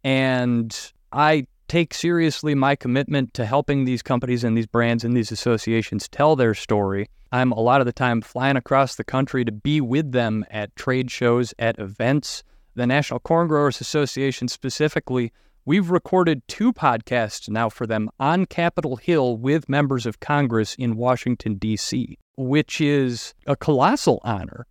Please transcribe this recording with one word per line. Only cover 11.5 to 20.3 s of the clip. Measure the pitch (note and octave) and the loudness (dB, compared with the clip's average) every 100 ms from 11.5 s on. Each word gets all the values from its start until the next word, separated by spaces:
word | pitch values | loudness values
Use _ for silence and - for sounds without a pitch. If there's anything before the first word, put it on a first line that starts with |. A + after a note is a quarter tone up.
| - | -2
at | A2+ - | -2 -2
events. | G2 G#2 A#2 D3 - - _ _ _ - | -10 -2 0 0 -2 -12 _ _ _ -4
The | A#2+ | 0
National | C#3 C#3+ B2 | 0 -2 -6
Corn | - E3 E3+ | 0 2 2
Growers | D3+ D3 - | 2 2 0
Association | B2 D#3 C#3 - C#3 - B2 | -4 -2 -2 -2 -4 -2 -6
specifically, | - C3+ - D3+ D3+ - B2+ A#2 _ _ _ | -6 -8 -2 -2 -2 -2 -2 -2 _ _ _
we've | - F#3 E3+ | 0 2 2
recorded | F3 - F#3 E3+ C#3+ - | 0 2 2 4 0 -4
two | - A3+ | 0 0
podcasts | - D3+ A#2 - B2 G#2+ - - | 2 0 0 -2 -2 -2 -6 -6
now | G#2+ A2+ | -2 -2
for | - | -2
them | A2+ A2 G#2+ - | -2 -2 -2 -2
on | C3+ F3 F#3 | 0 0 0
Capitol | - E3+ - D#3 | 0 -2 -2 -6
Hill | A2 - E3 B2+ A2+ | -4 0 2 2 0
with | B2+ D#3 - | 0 0 0
members | C#3 C#3+ C3 A#2 | 0 0 0 -4
of | - | -8
Congress | - | -2